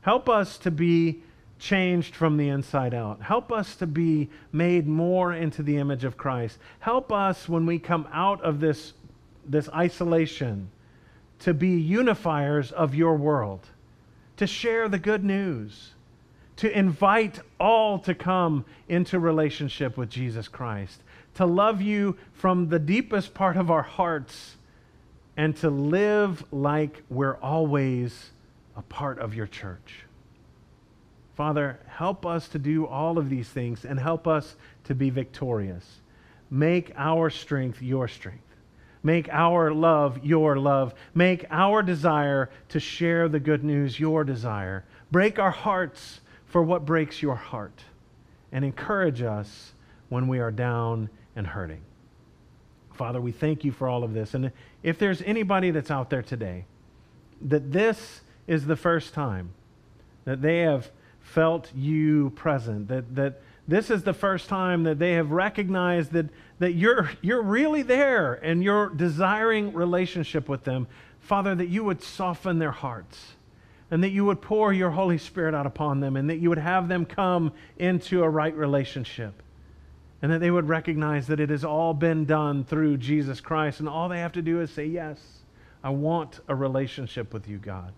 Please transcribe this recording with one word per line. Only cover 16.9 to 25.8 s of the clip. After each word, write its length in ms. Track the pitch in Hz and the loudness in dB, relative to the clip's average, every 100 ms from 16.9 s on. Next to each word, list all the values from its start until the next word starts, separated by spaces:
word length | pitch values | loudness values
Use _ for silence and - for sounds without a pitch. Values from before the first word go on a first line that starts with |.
| 147 196 220 220 - - - | 4 4 4 0 -6 -20 0
all 380 | 190 226 220 196 | 4 4 4 0
to 160 | - | -2
come 500 | 170 180 185 170 147 - - - | -2 0 2 2 0 -4 -18 -2
into 300 | 175 180 185 | 0 2 2
relationship 800 | 165 156 151 - 143 - 135 123 | 2 2 0 -2 -6 -4 -4 -4
with 140 | 117 | -6
Jesus 360 | 123 127 113 107 | -4 -6 -6 -10
Christ, 540 | - 120 104 95 - - - - | -10 -8 -6 -10 -14 -20 -20 -20
to 120 | - 180 | 0 2
love 340 | 175 214 214 | 4 4 2
you 340 | 202 208 202 180 - | 0 2 0 -2 -10
from 360 | - 185 180 165 | 0 2 2 2
the 80 | 170 | 2
deepest 560 | 151 214 254 208 - | 2 0 2 -2 -2
part 240 | - 190 175 | 0 0 2
of 140 | 175 | 2
our 100 | 160 | 2
hearts, 760 | 135 - 175 156 127 - - - - - _ - - - - | 0 -2 0 -2 -6 -18 -20 -20 -20 -20 _ -20 -20 -20 -12
and 200 | - 156 151 | 0 0 2
to 140 | 160 | 0
live 720 | 139 | 2